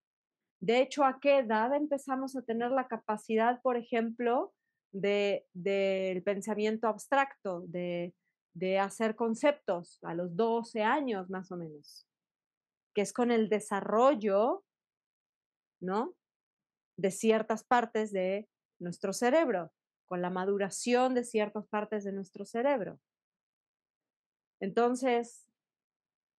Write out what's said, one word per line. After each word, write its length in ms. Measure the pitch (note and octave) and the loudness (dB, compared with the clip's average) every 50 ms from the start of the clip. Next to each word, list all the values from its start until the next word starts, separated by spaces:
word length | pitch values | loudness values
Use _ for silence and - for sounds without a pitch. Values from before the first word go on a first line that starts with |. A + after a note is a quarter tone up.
| _ _ _ _ _ _ _ _ _ _ _ _ | _ _ _ _ _ _ _ _ _ _ _ _
De 180 | F#3 G3 A#3 B3 | 0 2 4 4
hecho, 240 | B3+ B3+ - D4 C#4 | 4 2 2 2 4
¿a 140 | C4 C4 C4 | 4 2 2
qué 200 | - C#4+ C#4 C4+ | 4 4 4 4
edad 340 | B3 G#3+ A3 G#3+ A3+ B3+ C#4+ | 4 2 2 2 2 2 2
empezamos 600 | D4 D4+ D4+ C#4+ C4+ - C#4 B3+ C4 C4+ C4 C4+ | 0 0 0 -2 -4 -2 -4 -4 -4 -4 -4 -6
a 80 | B3+ | -6
tener 280 | B3 - A3+ A3+ A#3 A#3+ | -6 -4 -2 -2 0 0
la 180 | C4+ C4 B3+ - | 0 0 0 -2
capacidad, 720 | A3+ A3 - - G#3+ G#3 - - A3 A3 A3+ A#3+ B3 A#3+ | -6 -6 -4 -4 -4 -4 -2 0 2 2 4 2 2 2
por 140 | - B3+ A#3+ | 0 0 0
ejemplo, 800 | A#3+ A#3 - B3 A3+ A3+ A#3 A3+ - A#3+ A#3 A#3+ C#4+ G4 - _ _ _ _ _ _ _ _ | 0 -2 -2 0 0 0 -2 -4 -2 0 2 2 2 0 -2 _ _ _ _ _ _ _ _
de, 560 | - G3 F#3+ G3+ G3+ G3+ G3+ G3+ G3 - - _ - | -6 -2 0 2 2 2 2 2 0 -2 -4 _ -14
del 680 | F3+ E3+ G3 G3 G3 G3 G3 F#3+ F#3+ F#3+ F#3 F#3 F3+ | -6 -2 0 2 2 2 2 2 0 0 -2 -2 -2
pensamiento 680 | F3 G3+ G3+ G3+ - A3 G#3 G#3 G#3+ G#3+ A3 A3 A#3 A3 | -2 -2 -2 -2 -4 -4 -2 0 0 0 0 0 -2 -2
abstracto, 720 | G#3 G3 - - C#4 C#4 C4+ C4+ - - - G3 F3+ F3 F3+ E3+ | -2 -4 -2 0 2 2 2 0 -4 -8 -8 -6 -6 -6 -8 -8
de, 460 | E3+ F3+ F3 F3 F3 F3 F3 F3 - _ _ _ _ _ _ _ _ | -6 -6 -4 -4 -4 -4 -4 -6 -10 _ _ _ _ _ _ _ _
de 220 | E3 F#3 F#3 F#3+ F#3+ | -4 -2 0 2 2
hacer 380 | G3 F#3+ - - A3+ A3+ A3 | 0 0 -2 -2 -2 -2 -2
conceptos? 800 | A3+ A#3 A3+ A3 - D4 D4 D4 - _ G#3+ F3+ F3 F3 - - _ | -2 -2 -2 0 2 2 2 2 0 _ -4 -4 -4 -6 -10 -18 _
A 120 | F3 E3 E3 | -10 -6 -6
los 200 | E3+ F3+ F3+ E3+ | -4 -4 -4 -2
doce 480 | F3+ A3+ A3+ A#3 A#3 A3+ - - A3 | 0 0 0 0 -2 -4 -4 -4 -2
años, 460 | G#3 A3 C4+ D4+ C#4 B3 G#3+ F#3+ F3+ F#3 | 0 0 0 0 0 -2 -4 -4 -4 -6
más 240 | F#3+ F#3 F3+ - | -8 -8 -8 -8
o 40 | F3+ F3 | -10 -10
menos, 500 | E3 D#3 D3+ D3 D3 - - - _ _ _ _ _ _ _ _ _ _ _ _ _ _ _ _ _ _ _ | -10 -10 -12 -16 -20 -20 -20 -20 _ _ _ _ _ _ _ _ _ _ _ _ _ _ _ _ _ _ _
que 80 | G#3 | -2
es 100 | G3 - | -2 -2
con 180 | - B3+ A#3+ A#3+ | -2 -2 0 2
el 200 | A#3 A3+ A3 F3+ | 2 2 2 2
desarrollo, 1120 | G#3+ G3+ G#3 - G#3 G3 G3 G#3 G#3 A3+ B3+ C#4 D4+ G#3 G#3 G3+ F#3+ G3+ A3+ C#4 F#4 G4 - _ _ _ _ _ _ _ _ _ _ _ _ _ _ _ _ _ _ _ _ _ _ _ | 0 -2 -2 -4 -4 -4 -2 0 4 6 6 6 4 4 0 2 2 2 2 2 0 -2 -6 _ _ _ _ _ _ _ _ _ _ _ _ _ _ _ _ _ _ _ _ _ _ _
¿no?, 340 | F3+ F3+ G3 G#3+ C4+ F4+ - _ _ _ _ _ _ _ _ _ _ _ _ _ _ _ _ - | -6 -4 -2 -2 -2 -4 -8 _ _ _ _ _ _ _ _ _ _ _ _ _ _ _ _ -2
de 120 | F3+ F#3+ | -2 -2
ciertas 540 | F#3 - A3+ A3 A3 A3 A3 - A3 G#3+ - | 0 2 2 4 4 4 2 -2 -4 -4 0
partes 480 | _ B3 A#3+ A3+ A3+ - A3 A3 G#3 | _ 2 2 2 0 -2 -4 -2 -2
de 360 | G3+ F#3+ F#3 F#3 G3 G#3 A3 - _ _ _ _ _ _ | -2 -2 -2 0 -2 -4 -6 -10 _ _ _ _ _ _
nuestro 320 | E3+ F3 E3+ - - G3 | -10 -10 -8 -6 -6 -6
cerebro, 600 | F#3 - A#3+ B3 C#4+ D#4+ E4 B3+ G3+ F3+ E3 D#3+ - _ _ _ _ _ _ _ | -2 0 0 2 4 4 2 2 0 -2 -4 -8 -12 _ _ _ _ _ _ _
con 140 | F3+ F3+ | -4 -4
la 80 | F3+ F3+ | -2 -2
maduración 840 | F#3 F#3 F#3 G3+ G3+ G3 G3+ F#3+ - - - A#3+ A#3+ B3 B3+ B3+ B3+ | -2 -2 -2 -2 0 0 -2 -4 -4 -4 0 2 2 4 4 2 2
de 80 | B3 | 0
ciertas 460 | A#3+ - - G#3+ G#3 G#3 - G#3+ F#3+ - | -2 0 0 0 0 0 -4 -8 -8 -4
partes 340 | A3 G#3 G#3+ G#3+ G#3+ G#3 | -4 -4 -4 -4 -6 -6
de 100 | G3+ G3 | -6 -6
nuestro 320 | G3 G3 F#3+ - - G3 G3+ | -8 -8 -10 -10 -12 -14 -12
cerebro. 520 | - - A#3 B3 C#4+ C#4+ A#3 F3+ E3 D3 - _ _ _ _ _ _ _ _ _ _ _ _ _ _ _ _ _ _ _ _ _ _ _ _ _ _ _ _ _ _ _ _ | -6 -4 0 2 2 2 0 -2 -6 -10 -14 _ _ _ _ _ _ _ _ _ _ _ _ _ _ _ _ _ _ _ _ _ _ _ _ _ _ _ _ _ _ _ _
Entonces, 840 | F#3+ G3 - A3+ A#3+ A#3+ B3+ B3 C4 B3+ A#3+ A#3+ A#3 A#3 - - _ _ _ _ _ _ _ _ _ _ _ _ _ _ _ _ _ _ _ | -6 -2 2 2 2 2 2 0 2 2 2 2 0 -4 -12 -20 _ _ _ _ _ _ _ _ _ _ _ _ _ _ _ _ _ _ _